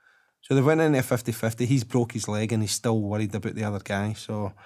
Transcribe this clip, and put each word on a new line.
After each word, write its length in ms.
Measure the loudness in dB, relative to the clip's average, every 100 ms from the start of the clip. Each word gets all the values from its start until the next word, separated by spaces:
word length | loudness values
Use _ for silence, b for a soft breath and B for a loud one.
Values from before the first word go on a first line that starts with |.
| b b b b
So 120 | 0
they 80 | 4
went 200 | 6 6
into 200 | 6 4
fifty 300 | 2 0 -2
fifty. 340 | -2 -2 0 0
He's 180 | 0
broke 280 | 2 0 0
his 160 | -2 -4
leg 240 | -2 0
and 100 | 0
he's 100 | -2
still 280 | -2 0 0
worried 320 | 0 -2 -2
about 220 | -4 -6 -4
the 80 |
other 160 | -4 -4
guy. 340 | -4 -2 -2
So 400 | -4 -6 -6 -6 -8